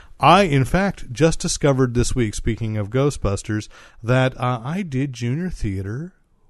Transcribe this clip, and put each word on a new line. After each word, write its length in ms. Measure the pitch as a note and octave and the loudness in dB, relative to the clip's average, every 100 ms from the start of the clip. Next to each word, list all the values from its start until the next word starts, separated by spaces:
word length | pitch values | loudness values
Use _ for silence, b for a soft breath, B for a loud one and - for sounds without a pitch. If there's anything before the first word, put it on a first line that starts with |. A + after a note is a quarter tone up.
| B - | B 2
I, 260 | C3+ F3+ | 6 6
in 200 | G3 C#3 | 6 4
fact, 480 | B2 F3 G3 - - | 2 2 0 -2 -8
just 260 | A#2 D#3+ D3+ | 2 2 2
discovered 540 | E3+ - D3 C3 B2+ | -4 0 2 4 2
this 220 | A#2 A2+ | 2 0
week, 200 | C3 A2 | 2 0
speaking 440 | - - A2 A2 G#2+ | -2 -4 -4 -4 -4
of 100 | G2 | -2
Ghostbusters, 800 | B2 C#3+ - G#2 G2 - G#2+ - B B B | 0 0 0 -2 -4 -4 -6 -6 B B B
that, 320 | A2 B2+ C3 - | 0 2 2 -2
uh, 200 | B2 B2 | -4 -4
I 160 | B2 F3 | -6 -6
did 300 | F3+ C3 C#3 | -4 -4 -4
junior 380 | A#2+ A#2+ C#3 F3+ | -4 -4 -4 -4
theater 640 | - A2+ F#2+ F#2+ A#2+ F3 _ _ _ | -4 -4 -4 -6 -8 -10 _ _ _